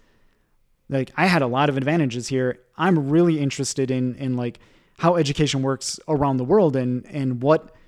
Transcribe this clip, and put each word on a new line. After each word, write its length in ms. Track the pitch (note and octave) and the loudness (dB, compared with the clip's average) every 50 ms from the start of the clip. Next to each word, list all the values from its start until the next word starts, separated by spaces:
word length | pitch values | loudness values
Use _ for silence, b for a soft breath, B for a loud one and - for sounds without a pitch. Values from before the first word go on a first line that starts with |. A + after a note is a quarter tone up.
| _ _ _ _ _ _ _ _ _ _ _ _ _ _ _ _ _ _ | _ _ _ _ _ _ _ _ _ _ _ _ _ _ _ _ _ _
like, 220 | C3+ C3+ C3 - - | -4 -4 -4 -4 -2
I 100 | - E3 | 0 0
had 160 | F#3+ F3 E3 C#3 | 2 2 2 2
a 60 | A#2+ | 0
lot 200 | A#2+ C3 D3 D3+ | 0 2 0 2
of 80 | C#3 | 0
advantages 520 | C#3 C3 C3+ D#3+ E3+ D3+ C3 A2 B2 A#2 - | 0 -2 0 0 0 0 0 -2 -6 -8 -4
here. 320 | C3+ C3 B2+ B2+ A#2+ - _ _ _ | -2 -2 -2 -2 -4 -6 _ _ _
I'm 320 | - D#3 F#3 F#3 D#3 C#3+ C3+ | -2 0 2 2 2 2 2
really 320 | D3 E3 F3 F3 D#3+ D3+ | 2 4 4 4 2 0
interested 500 | C#3+ C#3 - - C3+ - - - C3+ B2+ | 0 -2 -2 -4 -6 -6 -2 -4 -2 -2
in, 240 | C3 B2+ B2+ B2+ A#2+ | -2 -2 -2 -4 -4
in, 200 | - C#3 C3 B2+ | -6 -6 -4 -4
like, 240 | B2 B2 A#2+ - - b b b b b b b b | -4 -4 -6 -8 -10 b b b b b b b b
how 180 | - E3+ F3 | 0 2 2
education 460 | F3 D#3 C#3 C#3+ - D#3 C3+ - C3+ C3 | 2 2 0 0 0 0 0 0 -2 -2
works 360 | C3+ C3+ B2+ - - - - - | -2 -4 -4 -6 -10 -10 -12 -4
around 300 | - D#3 C#3 C#3+ C#3 C3+ | -2 0 0 2 0 0
the 80 | B2+ B2+ | -2 0
world 320 | B2 F3+ A3 G3 D#3 C3+ | 2 4 4 4 4 2
and, 280 | C3+ B2+ B2 B2 B2+ A#2+ | 0 -2 -2 -2 -4 -6
and 360 | - - D3 C3+ C3 B2 A#2+ B2 | -8 -8 -4 -4 -2 -2 -2 2
what, 320 | C#3 D#3 E3 - - b b b | 2 2 2 2 -6 b b b